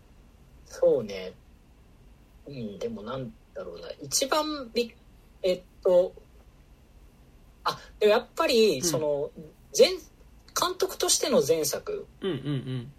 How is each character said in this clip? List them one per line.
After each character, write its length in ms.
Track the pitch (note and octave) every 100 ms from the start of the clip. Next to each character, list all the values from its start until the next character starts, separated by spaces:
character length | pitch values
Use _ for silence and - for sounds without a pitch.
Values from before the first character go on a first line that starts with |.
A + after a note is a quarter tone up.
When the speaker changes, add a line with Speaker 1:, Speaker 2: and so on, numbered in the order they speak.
| - - - - - - -
Speaker 1:
そ 340 | - F3 D3
う 40 |
ね。 280 | A2 G2 F#2 - - - _ - - - - - - - -
う 40 |
ん、 280 | C#3 G#2 F#2+
で 100 | A#2
も 140 | G#2+
な 140 | G#2+ C3+
ん 160 | C3 - _
だ 100 | -
ろ 120 | - -
う 40 |
な。 80 | - -
一 240 | - - C4+
番 440 | D4+ D4+ D4+ A#3+
び-、 200 | A3+ A#3 - - - - -
え 120 | F#3+
っ 80 | F3+ - -
と、 300 | - F3+ F#3 - - - - - - - _ - - - - - - -
あ、 140 | - - - -
で 80 | G#3+
も 60 |
や 60 | G#3+
っ 80 | - -
ぱ 100 | E4
り、 320 | B3 A3 C#3+
Speaker 2:
う 20 |
ん。 20 |
Speaker 1:
そ 160 | F3 D#3+
の、 320 | D3+ C#3+ D3 - D#3+ - - -
前-、 120 | D4 F#4 - - - - - -
監 160 | F4 F#4
督 220 | F#4 -
と 100 | F#4
し 100 | -
て 120 | E4
の 120 | G#3 C#3
前 180 | E3
作、 420 | D3+ - - G#2 - -
Speaker 2:
う 80 | F#3+
ん 20 |
う 40 |
ん 20 | C#3
う 40 |
ん。 520 | C#3+ C#3 B2+ B2+ A#2+